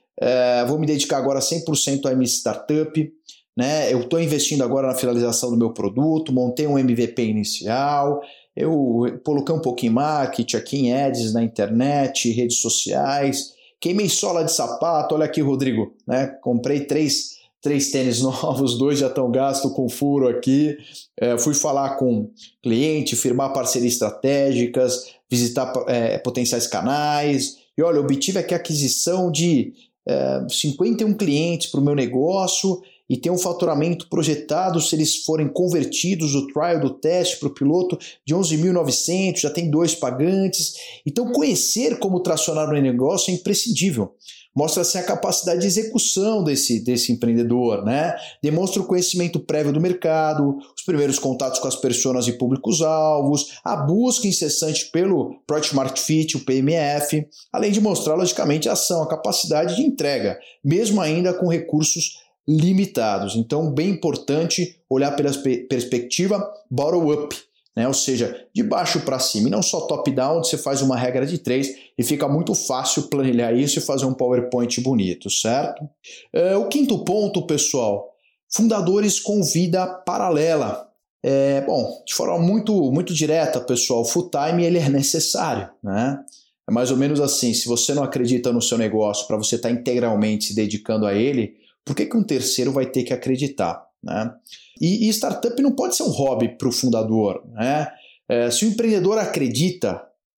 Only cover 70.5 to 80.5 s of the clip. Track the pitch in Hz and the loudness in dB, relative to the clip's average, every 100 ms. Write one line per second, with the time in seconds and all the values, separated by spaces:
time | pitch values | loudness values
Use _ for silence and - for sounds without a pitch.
70.5 | 151 139 139 135 123 127 127 143 175 - | -2 -2 0 2 2 0 0 0 -2 -2
71.5 | 127 135 - - - 120 147 143 151 175 | 0 0 -6 -10 -4 -2 0 2 0 0
72.5 | 202 - 127 131 - - 143 131 120 117 | -2 -2 -2 -2 -2 -2 0 2 2 2
73.5 | 120 143 160 - 135 131 127 127 123 120 | 2 2 0 -2 -2 -2 0 2 2 0
74.5 | 123 120 - 127 123 92 87 98 - 110 | -2 0 -2 0 2 0 -2 -4 -2 0
75.5 | 131 - - 151 - - - - - 180 | 0 -2 -6 -14 -18 -20 -20 -4 0 2
76.5 | 196 - 294 277 196 - 208 202 175 147 | 2 0 0 2 2 0 0 0 -2 -2
77.5 | 151 - 139 110 - - _ _ _ _ | 0 0 0 0 -2 -6 _ _ _ _
78.5 | - 226 214 175 202 208 - - 208 151 | 2 2 4 2 2 2 0 0 0 2
79.5 | 165 180 185 180 - - 180 196 156 160 | 2 2 2 -2 -4 -6 -2 0 2 2